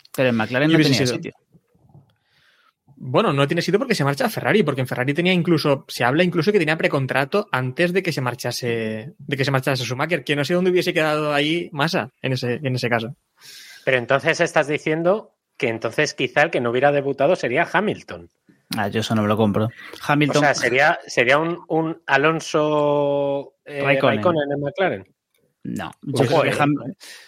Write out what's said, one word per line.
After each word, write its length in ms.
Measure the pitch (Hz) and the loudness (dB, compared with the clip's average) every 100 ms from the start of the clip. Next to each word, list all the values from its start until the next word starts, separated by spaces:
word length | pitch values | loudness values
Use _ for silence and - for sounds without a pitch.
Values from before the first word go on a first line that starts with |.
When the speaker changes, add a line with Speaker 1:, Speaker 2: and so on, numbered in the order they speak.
| _ - | _ -2
Speaker 1:
Pero 140 | 127 | 0
en 60 | 117 | 0
McLaren 340 | 110 127 151 | 0 0 2
Speaker 2:
y 40 | |
Speaker 1:
no 40 | 160 | 4
Speaker 2:
hubiese 140 | 151 | 4
Speaker 1:
tenía 120 | 127 127 | 2 0
Speaker 2:
sido 100 | 117 | -2
Speaker 1:
sitio. 160 | - - _ _ _ _ _ - _ _ _ _ _ _ _ _ _ - | -8 -16 _ _ _ _ _ -20 _ _ _ _ _ _ _ _ _ -16
Speaker 2:
Bueno, 300 | 135 143 214 | -4 0 2
no 140 | 139 143 | 2 2
tiene 160 | 170 | 0
sitio 160 | 170 190 | 0 0
porque 160 | 262 208 | 0 -2
se 80 | |
marcha 220 | 139 139 240 | 0 0 -2
a 40 | |
Ferrari, 320 | 170 123 190 | -2 2 2
porque 200 | 151 131 | 2 0
en 60 | 127 | -2
Ferrari 280 | 120 127 143 | -2 -2 0
tenía 180 | 175 | 2
incluso, 520 | 185 170 156 151 139 - | 2 2 2 2 0 -2
se 160 | - | -2
habla 200 | 123 147 | 2 2
incluso 280 | 185 175 156 | 2 2 2
que 80 | 208 | 2
tenía 180 | 156 160 | 2 0
precontrato 720 | 160 147 131 131 139 202 214 | 0 0 0 0 0 -2 -2
antes 420 | 127 127 127 175 | -2 -2 -2 0
de 100 | 180 | 0
que 80 | 185 | -2
se 100 | 143 | -2
marchase, 960 | 127 120 123 120 120 117 110 110 120 - | -4 -4 -6 -6 -4 -4 -4 -6 -10 -16
de 200 | - 135 | -6 -4
que 60 | |
se 60 | 139 | 0
marchase 340 | 135 135 131 | 0 0 -2
Schumacher, 400 | 123 127 156 170 | -2 -4 -2 -4
que 120 | 131 147 | -2 -2
no 100 | 139 | 0
sé 80 | |
dónde 160 | 175 185 | 0 2
hubiese 240 | 180 165 | 2 0
quedado 400 | 165 156 151 151 | 0 0 0 0
ahí 340 | 147 147 170 175 | 0 0 -2 -4
Massa 400 | 147 151 175 113 - | -2 -2 -2 -4 -6
en 120 | 131 | -4
ese, 260 | 127 120 120 | -4 -2 -4
en 140 | 143 123 | -4 -4
ese 140 | 120 | 0
caso. 260 | 117 113 - _ _ - - - - | 0 0 -10 _ _ -20 -20 -20 -10
Speaker 3:
Pero 140 | - 131 | 0 0
entonces 420 | 117 135 143 156 | 2 0 2 0
estás 280 | 165 170 139 | 0 2 0
diciendo 640 | 151 - 160 170 214 - _ _ - | -2 -2 0 0 0 -4 _ _ -6
que 120 | 123 | -4
entonces 440 | 110 117 113 151 | -2 -4 -2 -2
quizá 300 | - 127 - | -2 -2 2
el 80 | 156 | 2
que 100 | 165 | 0
no 80 | 120 | 0
hubiera 220 | 120 143 | 2 2
debutado 440 | 143 135 135 139 180 | 2 0 0 2 2
sería 320 | 135 131 165 | 0 -2 0
Hamilton. 580 | 180 208 143 - 87 85 _ _ _ - - | 0 -2 -4 -8 -16 -16 _ _ _ -8 -4
Speaker 1:
Ah, 100 | 101 | -2
yo 120 | 110 | -2
eso 160 | 107 113 | 0 0
no 80 | |
me 40 | 104 | 2
lo 80 | 107 | 2
compro. 340 | 107 101 110 - - - - | 2 2 -2 -4 -16 -8 -2
Hamilton 300 | 147 147 147 | 2 2 4
Speaker 3:
O 20 | |
sea, 120 | 147 | 2
sería, 460 | 131 127 127 147 170 - | 2 0 2 2 2 -2
sería 320 | - 120 143 | 0 4 4
un, 200 | 165 170 - | 2 -4 -4
un 320 | 160 160 160 - | -2 -2 -4 0
Alonso, 1500 | 139 151 165 - 165 151 151 147 147 143 143 143 139 135 _ - | 2 2 0 0 0 2 2 2 2 0 0 -2 -4 -8 _ -14
eh, 160 | 143 | -4
Speaker 1:
Raikkonen. 360 | 139 139 135 - | 0 2 2 2
Speaker 3:
Raikkonen 340 | 180 160 143 | 2 0 0
en 80 | 143 | -4
McLaren. 540 | 143 143 185 104 95 _ _ _ _ _ | -4 -2 -2 -2 -10 _ _ _ _ _
Speaker 1:
No, 280 | - 110 85 - | -10 -8 -8 -10
yo 220 | - 123 | -4 0
Speaker 3:
Ojo, 180 | 120 156 | 2 4
Speaker 1:
creo 0 | |
que 80 | 131 | 2
Speaker 3:
eh, 100 | 110 | 2
Speaker 1:
Ham-, 360 | 147 147 123 - - - | 2 0 -4 -14 -16 -20